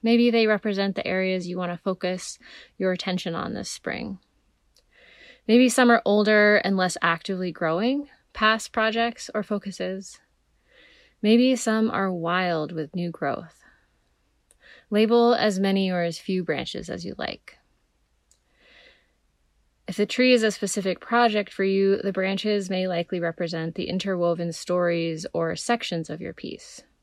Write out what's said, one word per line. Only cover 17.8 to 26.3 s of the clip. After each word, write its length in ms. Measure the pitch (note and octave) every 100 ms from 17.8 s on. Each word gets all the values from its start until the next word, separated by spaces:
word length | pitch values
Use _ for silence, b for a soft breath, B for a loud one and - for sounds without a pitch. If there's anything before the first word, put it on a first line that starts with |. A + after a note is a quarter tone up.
| _ _ _ _ _ _ b b b b b b b b _ _ _ _ _ _ -
If 80 | G3
the 80 |
tree 300 | G#3 - B3+
is 80 | B3
a 80 | A3
specific 500 | G3+ G3 - F#3+ F3+
project 500 | - A#3 A#3+ G#3 G3
for 140 | -
you, 320 | G3 F#3+ G3 G3
the 160 | G3+
branches 560 | F#3+ F#3+ G3 G#3+ G#3 F#3
may 180 | F#3+ F#3
likely 320 | E3+ E3+ F3+
represent 560 | E3+ E3 E3+ E3 E3
the 140 | E3 -
interwoven 640 | F#3+ G3 F#3 E3+ E3+ E3+
stories 720 | E3 - F3+ F3 E3+ E3 D#3+ F3+
or 240 | E3+ E3 E3
sections 540 | - A#3+ - E3+ D#3+
of 100 | D#3+
your 140 | -